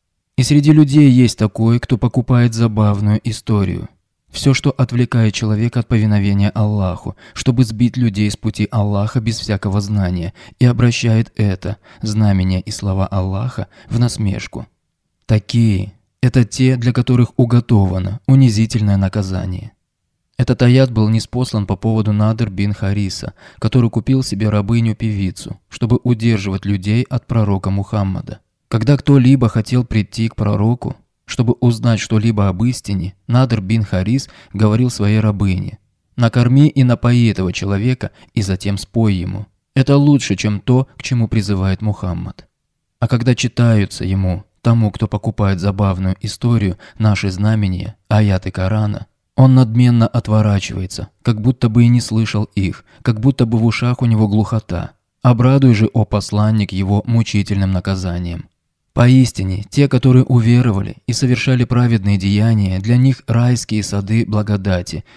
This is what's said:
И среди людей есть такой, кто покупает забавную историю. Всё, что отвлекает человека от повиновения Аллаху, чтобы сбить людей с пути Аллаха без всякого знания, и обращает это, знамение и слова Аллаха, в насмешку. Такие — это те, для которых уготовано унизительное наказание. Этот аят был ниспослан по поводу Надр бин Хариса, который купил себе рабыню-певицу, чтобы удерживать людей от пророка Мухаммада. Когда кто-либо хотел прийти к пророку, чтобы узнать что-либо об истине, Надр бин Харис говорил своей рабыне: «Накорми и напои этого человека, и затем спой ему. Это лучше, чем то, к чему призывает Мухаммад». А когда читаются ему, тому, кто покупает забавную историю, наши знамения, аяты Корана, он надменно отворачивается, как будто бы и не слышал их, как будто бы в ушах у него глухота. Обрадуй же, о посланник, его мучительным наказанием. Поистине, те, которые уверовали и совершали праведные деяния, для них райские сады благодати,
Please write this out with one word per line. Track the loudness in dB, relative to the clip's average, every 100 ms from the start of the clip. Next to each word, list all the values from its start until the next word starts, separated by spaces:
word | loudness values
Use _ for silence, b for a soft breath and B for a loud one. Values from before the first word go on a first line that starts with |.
| _ _ _ -2
И |
среди | 2 4 6
людей | 6 6 6 6
есть | 6 4 2
такой, | -4 -2 0 0
кто | -2 -2
покупает | -2 -2 0 2 2
забавную | 2 -2 2 0 0 0 -2
историю. | -2 -8 -2 -2 -2 -4 -10 _ _ _ _
Всё, | -4 0
что | 0 0
отвлекает | -2 -2 0 -2 0 0
человека | 0 -2 -2 -2 -2
от | -2
повиновения | 0 2 2 2 0 0
Аллаху, | 0 -2 0 -2 -6 -12 -14 B
чтобы | B -2 0
сбить | 0 0 -2 0
людей | -2 0 -2
с | -2
пути | -6 -4 -4
Аллаха | -2 -2 -2 -2 -2
без | -4 -6
всякого | -4 -4 -2 -4
знания, | -2 -2 -2 -2 -6 -12 B B
и | 0
обращает | 2 0 0 0 0 0 -2
это, | -2 -2 -6 -10 B B
знамение | -6 0 2 2 0 -2
и | -4
слова | -8 -4 -2 -2
Аллаха, | -2 -4 -4 -6 -8 -12 B B
в | -2
насмешку. | -2 -2 -4 -4 -8 -14 -16 _ _ _ _ _
Такие — | -2 -2 0 0 2 0 -4 -12 _ _
это | 0 2
те, | 0 0 0 0
для | 0
которых | 0 2 2 2 0
уготовано | 2 2 2 2 2 -2 -6 -6 2
унизительное | 4 4 2 0 0 0 0
наказание. | 0 -2 -4 -4 -6 -8 -12 _ _ _ _ _ _ -4
Этот | -2 2
аят | 4 4 4
был | 2 0
ниспослан | 0 -2 -6 -4 -4 -4
по | -4
поводу | -2 -2 0
Надр | 0 0 0 -4
бин | -2 -4
Хариса, | -2 -4 -2 -4 -6 -12 -14 B B
который | -2 0 0
купил | 0 0 0
себе | -2 -4 -2
рабыню-певицу, | 0 0 0 0 -2 -4 -4 -4 -6 -14 -16 _
чтобы | -6 0 0
удерживать | 0 0 0 0 -2 -4
людей | -2 -4 -2 -2
от | -2 -6 -4
пророка | -2 0 -2 -2
Мухаммада. | -4 -4 -4 -4 -6 -10 -16 _ _ -6
Когда | -2 0 0
кто-либо | 4 4 6 4 2
хотел | 0 -2 -2
прийти | -2 -2 -2 -4 -6
к |
пророку, | -4 -2 0 0 -2 -6 -12 _ _ -10
чтобы | -2 0 2
узнать | 0 0 0 -2
что-либо | 0 -2 0 0 0
об | 0
истине, | -2 -4 -6 -6 -6 -10 -2
Надр | 0 0 -2
бин | -2 -2
Харис | -2 -2 -2 -2 -4 B B
говорил | -2 0 2 0
своей | 0 0 2
рабыне: | 0 0 -2 -2 -6 -12 _ _ _ -2
«Накорми | 0 2 4 6 4
и | 4
напои | 2 2 2 2 2
этого | 2 -2
человека, | -4 -4 -2 -2 -4 -8 b b
и | -6
затем | -4 -4 -4 -6
спой | -4 0 0
ему. | 0 -4 -8 -12 _ _
Это | -2 2 4
лучше, | 4 2 0 -4
чем | -2 -2
то, | 0 0 0 b
к |
чему | -4 -2 -2
призывает | -2 -2 -2 -2 -2
Мухаммад». | -4 -4 -6 -8 -10 -14 -20 _ _ _ _ -8
А | -2
когда | -2 0
читаются | -2 -2 0 2 2 -2 -4 -4
ему, | -2 -2 -4 -8 _
тому, | 0 2 0
кто | -2 -4
покупает | -4 -6 -2 0 0
забавную | -2 0 -2 0 -4 -4
историю, | -8 -4 -2 0 0 -4 B B
наши | 0 0 -2
знамения, | -2 -2 0 -2 -4 -8 -12 -2
аяты | 0 2 0 -4
Корана, | -4 -2 -2 -4 -6 -12 _ _ 4
он | 6
надменно | 6 4 4 4 4 2
отворачивается, | 0 0 2 2 0 -2 -8 -10 -10 -14 _
как | -4 0
будто | 0 0 0
бы | 4
и | 4
не | 4
слышал | 2 -2 -2 -2 -4
их, | -4 -4 -4 _ b
как | -2 0
будто | 2 2
бы | 0 2
в | 0
ушах | 0 -2 0
у | 0
него | 2 2
глухота. | 0 0 -4 -6 -8 -8 _ _ _
Обрадуй | 0 4 4 4 4
же, | 4 2
о | 0 -2
посланник, | -2 -2 0 0 0 -2
его | -2 0 -2
мучительным | 0 0 0 -2 0 0 0
наказанием. | -2 -2 -4 -4 -6 -6 -8 -12 _ _ _ _
Поистине, | 2 6 6 4 0 -6 -6 -4
те, | 0 2
которые | 2 4 4
уверовали | 4 2 4 2 2 0 -4 -8 -8
и |
совершали | -4 -2 0 0 0
праведные | 0 0 2 0 0 0
деяния, | 0 2 2 2 0 -2
для | 0 2
них | 2 0 -2
райские | 0 2 0 -2 -6
сады | -4 -4 -2 -2
благодати, | 0 -2 -2 -2 -2 -2 -4 -12 -14